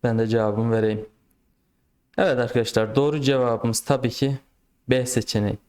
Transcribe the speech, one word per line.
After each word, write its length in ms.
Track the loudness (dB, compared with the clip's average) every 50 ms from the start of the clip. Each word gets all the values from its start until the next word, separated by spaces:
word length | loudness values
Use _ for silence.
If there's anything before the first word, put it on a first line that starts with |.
| 0
Ben 160 | 0 0 0
de 80 | 0
cevabımı 460 | 2 2 2 2 2 0 0 0 0 0
vereyim. 340 | 2 2 0 0 -2 -6 -12 _ _ _ _ _ _ _ _ _ _ _ _ _ _ _ _ _ _ _ _ _ -2
Evet 200 | 0 0 2 0
arkadaşlar 580 | 0 0 0 -2 -2 0 0 0 0 2 2
doğru 240 | 2 2 2 0 0
cevabımız 600 | 0 2 2 2 2 0 0 0 -2 -2 -2 -2
tabii 300 | 0 0 0 0 0 -4
ki 280 | -2 0 -2 -2 -2 -4 _ _ _ _ _ _ _ _ _ 0
B 180 | 0 0 0
seçeneği. 520 | 0 -2 -2 -2 -2 -2 -2 0 0 -2 -6 _